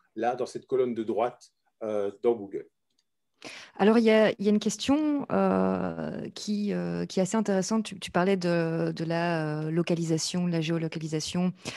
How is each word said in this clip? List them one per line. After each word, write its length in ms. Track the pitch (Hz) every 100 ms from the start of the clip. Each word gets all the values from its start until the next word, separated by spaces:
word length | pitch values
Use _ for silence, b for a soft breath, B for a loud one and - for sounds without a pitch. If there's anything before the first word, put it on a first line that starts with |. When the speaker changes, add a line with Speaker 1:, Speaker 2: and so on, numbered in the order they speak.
| _ -
Speaker 1:
là, 180 | 113 123
dans 100 | 123
cette 220 | 117 -
colonne 260 | 131 127
de 100 | 113
droite, 480 | 107 101 120 - - _ _ -
euh, 300 | 113 107 101 -
dans 120 | 120
Google. 340 | 117 98 76 - _ _ _ _ _ _ _ B B B B
Speaker 2:
Alors, 200 | 202 233
il 60 |
y 80 | 220
a, 200 | 220 214
il 140 | - 202
y 20 |
a 40 |
une 80 | 208
question, 680 | 214 202 - 285 302 285 -
euh, 1000 | 196 190 190 190 - 185 165 - - -
qui, 420 | - - 208 208
euh, 320 | 180 175 170 175
qui 140 | -
est 40 |
assez 140 | 185 220
intéressante. 480 | 208 190 185 220 214
Tu, 120 | -
tu 120 | -
parlais 260 | 175 180 196
de, 540 | 175 170 165 165 165
de 120 | 160 165
la, 560 | 165 170 165 156 151
euh, 100 | 156
localisation, 760 | 160 170 170 165 160 - 180 175
de 60 |
la 100 | 170
géolocalisation, 920 | 156 165 160 160 156 156 - 175 180 180 B